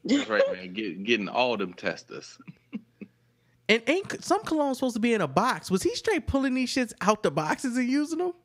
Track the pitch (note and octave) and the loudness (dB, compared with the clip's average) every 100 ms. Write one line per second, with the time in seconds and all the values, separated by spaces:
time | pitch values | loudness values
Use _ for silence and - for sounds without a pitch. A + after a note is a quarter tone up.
0 | - C#4+ B3+ G#2 - F#2 F#2 F#2 G#2+ E2+ | 2 0 2 2 2 0 -8 -6 -6 -6
1 | G2+ A#2 F#2+ - B2 A2+ F#2+ F2+ F#2+ E2 | 0 0 2 0 2 0 -4 -4 -4 -4
2 | - - - - - - _ - - _ | -10 -16 -16 -20 -20 -20 _ -14 -14 _
3 | - _ _ _ _ _ - A3 A3+ E4+ | -20 _ _ _ _ _ 0 2 2 0
4 | G4+ G4 - F#4+ - D#4 C#4+ B3+ C4 A3+ | -2 -10 0 0 2 0 0 0 -2 0
5 | A#3 A3 D#3 C3 A#3 F3+ - F#3 - A#4+ | 2 2 2 2 2 0 0 0 0 -2
6 | - F#4+ - C4+ C4+ B3+ B3+ - A#3+ - | 0 0 0 0 0 0 0 0 -2 0
7 | G#3 G#3+ F3+ C#3+ D#3 C#4+ C4 A#3+ B3 C#4 | 2 2 2 0 -2 -2 -2 0 0 0
8 | D4 D#4+ F4+ F4 | 0 -2 -4 -6